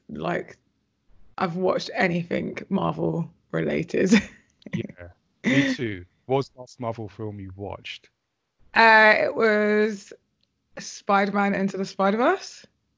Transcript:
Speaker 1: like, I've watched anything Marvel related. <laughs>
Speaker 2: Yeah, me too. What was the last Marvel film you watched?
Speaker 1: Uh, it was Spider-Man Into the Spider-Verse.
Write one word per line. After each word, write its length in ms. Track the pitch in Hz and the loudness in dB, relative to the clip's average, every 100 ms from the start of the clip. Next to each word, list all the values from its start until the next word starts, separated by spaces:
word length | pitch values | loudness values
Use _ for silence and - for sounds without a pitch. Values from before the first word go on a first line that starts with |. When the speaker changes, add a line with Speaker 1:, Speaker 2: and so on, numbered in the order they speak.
| - | -14
Speaker 1:
like, 480 | 147 165 170 - - _ _ _ _ _ - - - | -6 -4 -4 -6 -16 _ _ _ _ _ -20 -12 -4
I've 200 | 185 170 | -4 0
watched 340 | 185 185 - | 0 0 -4
anything 640 | - 185 170 170 - - - - | -2 0 0 -2 -4 -6 -8 -4
Marvel 600 | 196 165 160 165 165 165 - _ | -2 -2 -2 -2 -2 -6 -10 _
related. 600 | 160 - 147 170 - 190 | -4 -2 -2 -2 0 4
<laughs> 600 | 208 - - _ _ - | 4 2 -14 _ _ -10
Speaker 2:
Yeah, 360 | - - - 87 - _ _ | -8 -8 -12 -20 -20 _ _
me 300 | - 269 277 | 0 2 2
too. 320 | 247 117 92 87 _ | -2 -6 -8 -12 _
What 120 | - 135 | -2 0
was 120 | 131 | -2
the 120 | - | -10
last 200 | 127 - | -20 -8
Marvel 260 | 117 117 107 | -8 -6 -10
film 320 | - 110 104 | -10 -10 -10
you 140 | 95 | -14
watched? 540 | 95 98 90 - - _ _ _ _ _ _ _ | -12 -12 -12 -14 -16 _ _ _ _ _ _ _
Speaker 1:
Uh, 380 | - 226 214 214 - | 4 6 8 8 6
it 160 | - | 2
was 760 | - 226 208 208 214 214 196 - - _ _ _ _ _ - | 0 2 2 2 2 0 -4 -14 -20 _ _ _ _ _ -18
Spider-Man 760 | - - - 196 202 202 202 | -16 -8 0 2 2 0 0
Into 220 | 185 190 190 | 0 -2 -4
the 80 | |
Spider-Verse. 800 | 190 - 196 220 277 392 - - - _ _ | -6 0 0 2 2 0 -4 -20 -20 _ _